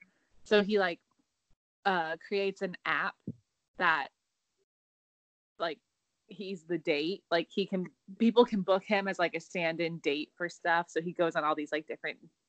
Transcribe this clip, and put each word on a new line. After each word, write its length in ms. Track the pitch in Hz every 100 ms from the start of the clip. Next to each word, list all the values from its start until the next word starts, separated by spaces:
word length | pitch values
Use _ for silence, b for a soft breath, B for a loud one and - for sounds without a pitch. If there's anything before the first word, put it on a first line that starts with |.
| _ _ _ - -
So 180 | 208
he, 160 | 202 208
like, 200 | 180 170 _ _ _ _ _ _ _ _ 196
uh, 320 | 185 160 165 -
creates 340 | 202 196 190
an 160 | 190 180 165
app 300 | 151 180 - - - _ _ _ -
that, 320 | 180 156 131 _ _ _ _ _ _ _ _ _ _ _ _ _ _ -
like, 200 | 170 151 _ _ _ _ -
he's 380 | 196 190 190 160
the 120 | 170
date. 440 | 165 147 156 196 -
Like, 180 | 170 -
he 140 | - 190
can, 180 | 190 180 - - 190
people 260 | 226 226 240
can 160 | 208
book 220 | 185 190 -
him 220 | 202 196
as, 120 | 190
like, 160 | 165 165
a 40 |
stand-in 580 | - 185 165 165 170 165
date 320 | 147 143 151 -
for 120 | 175
stuff. 400 | - 175 165 -
So 120 | 156
he 120 | 175
goes 220 | 165 170 160
on 80 | 151
all 100 | 151
these, 160 | 147
like, 160 | 151 -
different 320 | 113 156 - - _